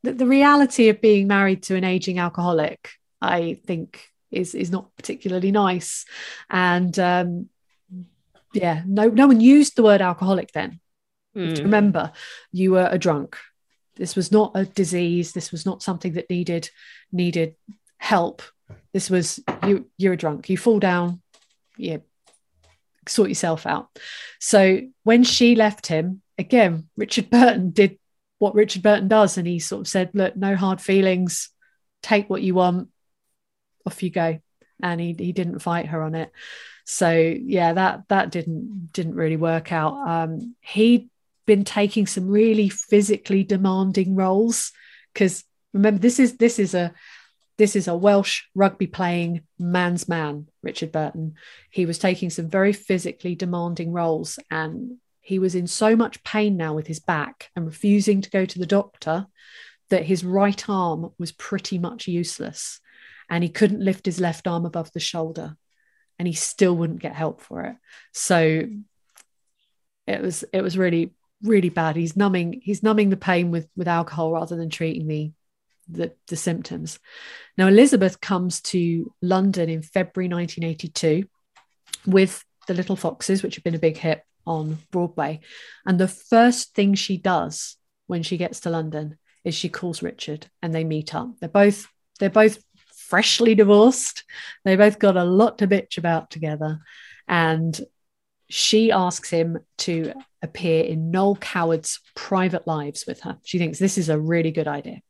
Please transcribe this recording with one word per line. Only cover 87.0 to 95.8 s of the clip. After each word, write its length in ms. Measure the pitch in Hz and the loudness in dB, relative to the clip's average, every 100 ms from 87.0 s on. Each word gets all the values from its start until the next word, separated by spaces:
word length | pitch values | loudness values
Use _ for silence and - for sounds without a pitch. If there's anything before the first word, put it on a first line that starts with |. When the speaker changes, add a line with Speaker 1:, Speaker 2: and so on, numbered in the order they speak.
| - 185 | -2 -4
Speaker 1:
does 580 | 190 170 160 156 - - _ _ _ | 0 -2 -2 -8 -14 -16 _ _ _
when 160 | 175 | -6
she 160 | 160 175 | -4 -6
gets 220 | 175 - | -6 -6
to 100 | 175 | -6
London 480 | 165 160 156 151 151 _ _ | -6 -6 -8 -10 -14 _ _
is 100 | - | -8
she 140 | 156 175 | -6 -8
calls 340 | - 180 160 | -8 -8 -6
Richard 440 | 170 - - 151 - _ | -10 -10 -12 -12 -14 _
and 120 | 170 | -6
they 100 | 160 | -4
meet 300 | 160 156 151 | -4 -4 -6
up. 240 | 160 247 - | -8 -10 -12
They're 100 | 165 | -2
both, 380 | 202 202 202 - _ _ _ | 4 4 2 -10 _ _ _
they're 120 | 196 | 0
both 280 | 214 214 214 _ _ _ | 4 4 4 _ _ _
freshly 600 | - - 180 220 - 233 | -20 -2 0 0 2 4
divorced. 680 | 214 202 208 233 254 - - - - - - | 6 8 8 8 4 -6 -10 -18 -20 -18 -6
They 120 | 190 190 | 0 6
both 220 | 208 208 | 6 6
got 180 | 202 185 | 2 2
a 80 | |
lot 340 | 175 185 226 - | 2 4 4 2
to 100 | 196 | 0
bitch 300 | 196 | 0